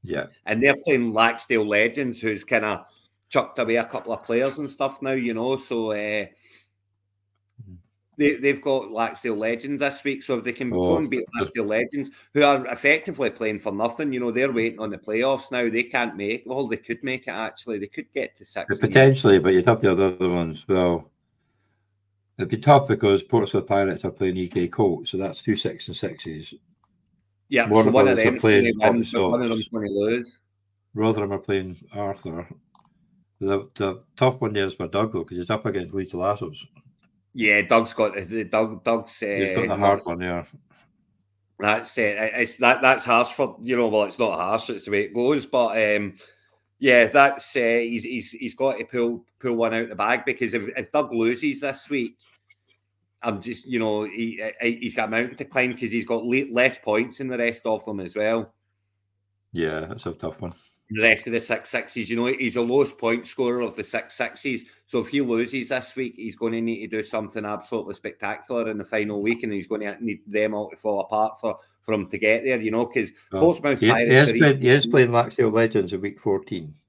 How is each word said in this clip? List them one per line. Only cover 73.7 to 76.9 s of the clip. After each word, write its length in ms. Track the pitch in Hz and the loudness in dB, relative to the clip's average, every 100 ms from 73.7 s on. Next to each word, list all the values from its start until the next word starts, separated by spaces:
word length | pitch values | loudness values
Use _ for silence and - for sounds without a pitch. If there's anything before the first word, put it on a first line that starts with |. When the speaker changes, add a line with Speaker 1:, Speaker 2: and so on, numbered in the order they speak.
| 131 | 2
Speaker 1:
he, 80 | 110 | 4
he 60 | |
Speaker 2:
Pirates 220 | 113 117 | 4 6
Speaker 1:
is 200 | 131 143 | 6 6
Speaker 2:
are 40 | 113 | 6
Speaker 1:
playing, 220 | 151 135 | 4 6
he 60 | 127 | 4
is 180 | 139 117 | 4 6
playing 640 | 131 120 117 117 - 113 | 4 6 4 0 0 2
Legends 400 | 110 113 110 90 | 2 2 0 -2
in 80 | 92 | -4
week 180 | 101 101 | -6 -6
fourteen. 560 | 107 98 - 95 78 76 _ | -2 -2 -2 -10 -10 -18 _